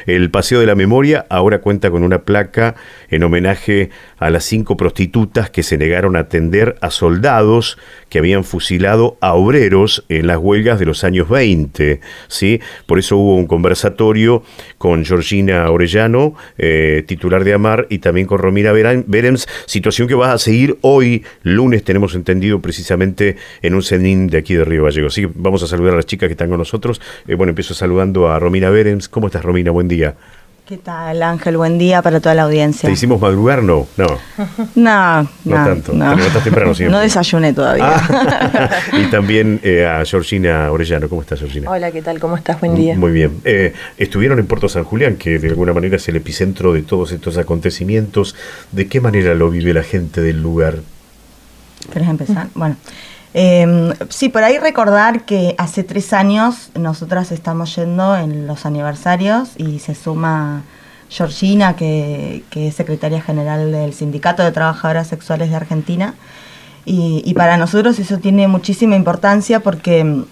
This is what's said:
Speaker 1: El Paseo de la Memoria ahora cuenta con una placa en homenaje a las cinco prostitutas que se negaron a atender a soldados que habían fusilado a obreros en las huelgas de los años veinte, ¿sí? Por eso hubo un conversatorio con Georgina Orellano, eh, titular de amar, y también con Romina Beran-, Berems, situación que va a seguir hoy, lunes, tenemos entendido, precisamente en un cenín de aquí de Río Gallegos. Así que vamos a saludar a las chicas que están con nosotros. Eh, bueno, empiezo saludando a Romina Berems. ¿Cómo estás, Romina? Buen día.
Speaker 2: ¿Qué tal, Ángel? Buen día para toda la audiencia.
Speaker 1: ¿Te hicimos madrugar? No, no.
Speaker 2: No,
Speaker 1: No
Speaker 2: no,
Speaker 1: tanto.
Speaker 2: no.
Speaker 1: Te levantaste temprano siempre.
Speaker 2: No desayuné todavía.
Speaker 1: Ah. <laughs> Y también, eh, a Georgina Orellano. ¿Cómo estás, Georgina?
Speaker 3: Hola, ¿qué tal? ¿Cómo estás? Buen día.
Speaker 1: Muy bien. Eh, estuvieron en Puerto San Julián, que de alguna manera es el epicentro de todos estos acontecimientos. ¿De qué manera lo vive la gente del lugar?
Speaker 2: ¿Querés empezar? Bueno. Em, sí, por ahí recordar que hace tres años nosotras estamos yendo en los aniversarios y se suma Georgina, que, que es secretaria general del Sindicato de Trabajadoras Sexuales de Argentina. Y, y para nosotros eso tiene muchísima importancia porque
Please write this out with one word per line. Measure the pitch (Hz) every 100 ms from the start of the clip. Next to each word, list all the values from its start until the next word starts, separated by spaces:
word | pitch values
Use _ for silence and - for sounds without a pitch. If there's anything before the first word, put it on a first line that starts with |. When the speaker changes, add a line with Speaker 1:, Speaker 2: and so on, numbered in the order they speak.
Speaker 1:
El | - 90 90
Paseo | 98 - 123
de | 113
la |
Memoria | 101 95 127 143 147 -
ahora | 92 98 101
cuenta | 104 101 98
con | 85
una | 87 90
placa | - 101 95 113 117 - - - -
en | 80
homenaje | 85 85 92 98 - 101 92 - - -
a | 80
las | 82
cinco | - 110 - 92
prostitutas | 87 - 92 113 104 117 98
que | -
se | - 76
negaron | 78 87 95 87
a |
atender | 78 85 82 98 113 -
a | 85
soldados | - 85 87 139 117 107 117 - - - - -
que | 80
habían | 85 98
fusilado | 92 85 - 90 98 110 123 -
a | 92
obreros | 87 101 143 98 95 107 - -
en | 80 85
las | 82
huelgas | 95 104 113 107
de | 80
los | 76
años | 92 90 85
veinte, | 135 113 82 69 - 76 71 - - -
¿sí? | - 98 113 - - -
Por | 87
eso | - 101
hubo | 101 92
un | 85
conversatorio | 85 90 92 104 - 110 107 110 117 - - - -
con | 90 82
Georgina | 78 90 80 101 95 90 82
Orellano, | 85 87 104 113 123 151 156 - -
eh, | 82 78 78 78 78
titular | 85 90 95
de | 98
amar, | 101 107 113 -
y | 98
también | 90 87 95
con | 98
Romina | 92 101 104
Beran-, | 107 113 127 101
Berems, | 104 123 127 - - -
situación | 104 104 110 120
que | 131
va | 127
a | 120
seguir | 113 117 139 -
hoy, | 135 139 120 113 - -
lunes, | 85 101 127 110
tenemos | - 95 98 90
entendido, | 85 92 101 101
precisamente | 85 85 87 90 95 90 101 92 - -
en | 85
un | 92
cenín | - 92 92 95 92
de | 80
aquí | 76
de | 85
Río | 78 80
Gallegos. | 76 76 73
Así | 104 92
que |
vamos | 85 92 95
a | 82
saludar | 87 90
a | 87
las | -
chicas | 95 87
que |
están | 80 85
con | 87
nosotros. | 82 107 120 107 - - -
Eh, |
bueno, | 87 92
empiezo | 80 -
saludando | 80 90 90 95 92 85
a | 80
Romina | 87 92 95
Berems. | 104 104 101 -
¿Cómo | 117 104
estás, | 85
Romina? | 87 90 85
Buen | 87 87
día. | 85 76 73 - - - _ -
Speaker 2:
¿Qué | 185
tal, | 175 165 165 165
Ángel? | 165 165 170 165
Buen | 165 170
día | 180 180
para | 170 160
toda | 160
la | 160
audiencia. | 151 151 151 147 110
Speaker 1:
¿Te |
hicimos | 95 120 110
madrugar? | 101 98 120 135
No, | 98 78 69 -
no. | 87 67 - - 196 - 226
Speaker 2:
No, | 233 226 208 180 160
Speaker 1:
No | 147 -
Speaker 2:
no, | - 107 139
Speaker 1:
tanto. | 85 73
Speaker 2:
no. | 78 -
Speaker 1:
Te | -
levantaste | 185 151
temprano | 110 - -
siempre. | - 90 196
Speaker 2:
No |
desayuné | 214 196 175 165 156
todavía. | 139 131 127 135
Speaker 1:
Ah. | 160 170 262 269 - - 220 135 180 -
<laughs> | 277
Y | 101
también, | 104 98 110 107 107
eh, | 101 87 85
a | 80 78
Georgina | 95 82 98 87 78 76
Orellano. | 78 80 80 76
¿Cómo | 82
estás, | 73 71
Georgina? | 71 71 71
Speaker 3:
Hola, | 185 175
¿qué | 165
tal? | 160 160
¿Cómo | 165 170
estás? | 165 160
Buen | 170
día. | 170 160 92
Speaker 1:
Muy | 87
bien. | 80 76 76
Eh, | - 101 90 - - -
estuvieron | 98 101 131 127
en | 92
Puerto | - 98
San | 90
Julián, | 80 110 139 87
que | 82 80
de | 80
alguna | 82 87
manera | 87 92 95
es | -
el | 82
epicentro | 82 - 95 95 92
de | 80
todos | 76 92 82
estos | 85 87 85
acontecimientos. | 85 85 90 - 92 110 104 104 95 - - - -
¿De | 98 95
qué | 135
manera | 120 104 90
lo | 82 82
vive | 85 85
la | 80
gente | 78 92 80 87
del | 82 80
lugar? | 82 82 80 78 76 - _ - - - - - - - -
Speaker 2:
¿Querés | 160 170
empezar? | 156 143 185 185
Bueno. | - 156 139 - - - - -
Em, | 175 185 175 170 170 170 - -
sí, | - 262
por | 226
ahí | 220 285
recordar | 311 302 208 202 226 233 -
que | 196 175 -
hace | 165 196
tres | 180 202 196
años | 196 196 208 233 240 -
nosotras | 165 165 156 165 185 180
estamos | 165 170 165 165 175
yendo | 170 180 190 190
en | 156 151 147
los | 143
aniversarios | 151 147 147 143 175 180 202 226 254 -
y | 156 147
se | -
suma | 151 165 156 165 156 147 147 143 - - - -
Georgina, | - 160 - 190 202 190 -
que, | 160 156 147 143 - - -
que | 156 151
es |
secretaria | 151 156 151 156 160
general | 160 151 147 151 156
del | 151 147
Sindicato | 143 147 143 175 175
de | 170
Trabajadoras | 160 160 160 160 160 160
Sexuales | 160 - 160 165
de | 160
Argentina. | 156 156 151 175 208 - - - - - - - -
Y, | 180 170 156 -
y |
para | 185 170 170
nosotros | 170 208 233 233
eso | 185 190
tiene | 196 196 196
muchísima | 185 202 196 220 196
importancia | 175 175 202 202 202 220
porque | 208 160 180 165 156 139 -